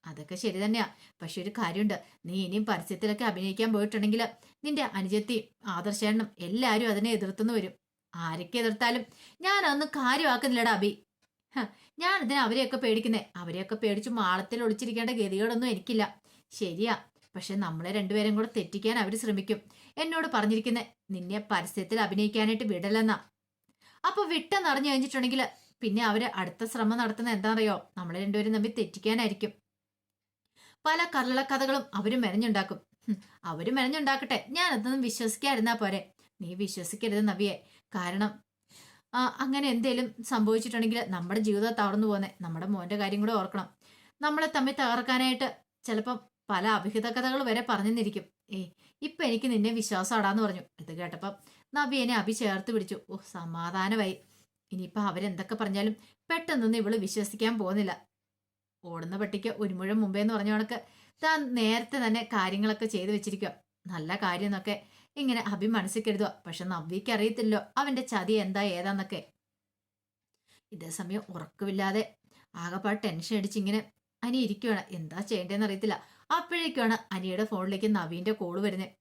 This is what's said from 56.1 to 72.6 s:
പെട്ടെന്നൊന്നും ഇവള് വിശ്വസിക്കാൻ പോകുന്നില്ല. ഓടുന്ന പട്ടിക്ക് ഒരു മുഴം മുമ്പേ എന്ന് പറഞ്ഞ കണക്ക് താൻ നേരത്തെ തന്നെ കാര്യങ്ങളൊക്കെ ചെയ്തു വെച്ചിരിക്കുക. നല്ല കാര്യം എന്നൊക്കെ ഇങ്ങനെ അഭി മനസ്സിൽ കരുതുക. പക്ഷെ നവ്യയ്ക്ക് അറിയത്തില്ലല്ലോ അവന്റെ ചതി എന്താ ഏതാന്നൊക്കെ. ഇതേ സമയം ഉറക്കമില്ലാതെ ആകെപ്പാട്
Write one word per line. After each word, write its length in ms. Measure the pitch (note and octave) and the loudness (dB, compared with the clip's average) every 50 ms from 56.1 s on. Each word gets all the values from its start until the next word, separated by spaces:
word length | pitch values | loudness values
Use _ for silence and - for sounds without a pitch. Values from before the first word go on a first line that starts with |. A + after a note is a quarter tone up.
| _ _ _ _ | _ _ _ _
പെട്ടെന്നൊന്നും 500 | E4 E4 E4 F4 D#4+ B3+ A3+ A3 A3+ A#3 | -4 -2 0 0 0 2 4 4 4 2
ഇവള് 180 | G#3 G#3 A3+ | 2 2 0
വിശ്വസിക്കാൻ 560 | A3 F#3+ F#3+ - G#3+ G3+ G3+ - G#3+ A3 A3 A#3 | 0 0 -2 -2 -2 -4 -4 -2 0 0 0 2
പോകുന്നില്ല. 360 | A3 G3+ F3+ G3 G#3+ G3+ F#3+ E3+ - - _ _ _ _ _ _ _ _ _ _ _ _ _ _ _ - | 0 -2 0 0 0 0 0 -2 -6 -10 _ _ _ _ _ _ _ _ _ _ _ _ _ _ _ -14
ഓടുന്ന 320 | E3+ E3+ E3 E3 E3+ F#3+ | -10 -10 -8 -6 -6 -4
പട്ടിക്ക് 340 | G3 G#3+ G3+ G#3 G3+ F#3+ A3+ - | -4 -2 -2 -2 -2 -2 -4 -2
ഒരു 160 | - G#3+ G3 F#3 | 0 -2 -2 -2
മുഴം 260 | F3+ F#3+ F#3+ G#3+ A3 | -2 -2 0 2 2
മുമ്പേ 200 | G#3+ G3 F#3+ G3+ | 2 2 2 2
എന്ന് 120 | G#3 A3 A3+ | 2 2 2
പറഞ്ഞ 180 | G#3 G3+ G#3+ | 2 2 2
കണക്ക് 260 | G#3+ G#3+ A3 G#3+ A#3+ A#3 - - - - - _ _ _ | 2 2 0 -2 -4 -8 -8 -14 -20 -20 -20 _ _ _
താൻ 180 | - D#4 D#4+ D#4 D4 B3+ B3 | 2 2 2 2 0 0 0
നേരത്തെ 420 | A#3+ A3 A3 A3+ A#3+ A#3+ A#3+ - | 2 4 4 2 2 0 -2 -2
തന്നെ 240 | C#4 B3 A3 A3 A#3 A3 | 0 2 2 2 2 0
കാര്യങ്ങളൊക്കെ 600 | - A#3 G#3 F#3 F#3 F#3+ G3 G#3 G#3+ G#3+ G#3+ A3+ | 0 0 0 2 2 2 2 2 0 2 0 -2
ചെയ്തു 260 | A3 A3 F#3+ F#3 G3 | -2 -2 -2 0 0
വെച്ചിരിക്കുക. 400 | G#3 G3+ G3+ G#3 G3 G3 G3+ F3+ - - _ _ _ _ _ | 0 0 -2 -4 -4 -4 -4 -6 -6 -10 _ _ _ _ _
നല്ല 260 | F3 F#3 E3 D#3 D#3+ F#3 | -8 -8 -6 -4 -4 -2
കാര്യം 300 | G3+ G#3 F#3 F3 F3 G3+ | 0 0 0 0 0 0
എന്നൊക്കെ 300 | G3+ G3+ F#3+ F#3+ G#3 G#3 G#3 - - _ - - _ _ | -2 -2 -2 -2 -4 -4 -4 -6 -18 _ -20 -20 _ _
ഇങ്ങനെ 240 | C#4+ C#4 C4 B3 A#3 | -2 0 0 0 0
അഭി 260 | - G#3 G3+ F3 G3 | 0 -2 -2 0 0
മനസ്സിൽ 340 | A3 A3+ A3 F#3 G3 - A3+ | 2 2 2 0 0 -2 -2
കരുതുക. 280 | G#3+ A3 G3+ G3 G#3 - - - | 0 0 2 2 0 -2 -2 -8
പക്ഷെ 220 | _ E3+ D#3+ - F3 | _ -12 -10 -8 -6
നവ്യയ്ക്ക് 460 | F#3 F#3 E3 D3+ D#3+ F3+ G3 G3 A#3+ | -4 -4 -4 -4 -4 -6 -4 -2 0
അറിയത്തില്ലല്ലോ 500 | A3+ G#3 G#3 A3 G#3+ - A3 A3 G#3+ G3+ - - _ | 0 2 2 2 2 2 2 2 2 2 0 -2 _
അവന്റെ 260 | C4 C#4 C#4+ C4 B3+ B3+ | 0 0 2 0 -2 -2
ചതി 280 | C4 D#4+ D4+ F3+ F#3+ A3 | -2 -2 -2 2 2 2
എന്താ 280 | G#3+ G3+ F#3+ F#3+ G3 G3+ G3+ | 2 2 0 0 0 0 0
ഏതാന്നൊക്കെ. 500 | F3 F3 F3+ G3 G3+ G3 F#3+ - - - - - _ _ _ _ _ _ _ _ _ _ _ _ _ _ _ _ _ _ _ _ _ _ _ _ _ _ _ _ | 0 -2 -2 -2 -2 -2 -4 -4 -6 -10 -10 -12 _ _ _ _ _ _ _ _ _ _ _ _ _ _ _ _ _ _ _ _ _ _ _ _ _ _ _ _
ഇതേ 180 | G#3 D#3+ F3+ E3 | -16 -14 -12 -10
സമയം 340 | - - F#3 F3 G3 G#3+ G#3 - | -8 -8 -8 -6 -6 -6 -6 -8
ഉറക്കമില്ലാതെ 720 | F3+ E3+ D#3+ - _ _ G3+ G3+ F#3+ G3 F#3+ G3 F#3+ G#3+ G#3+ - - _ _ _ _ - _ _ - | -12 -12 -12 -14 _ _ -4 -2 0 0 0 2 0 0 -2 -2 -8 _ _ _ _ -20 _ _ -12
ആകെപ്പാട് 460 | E3+ | -10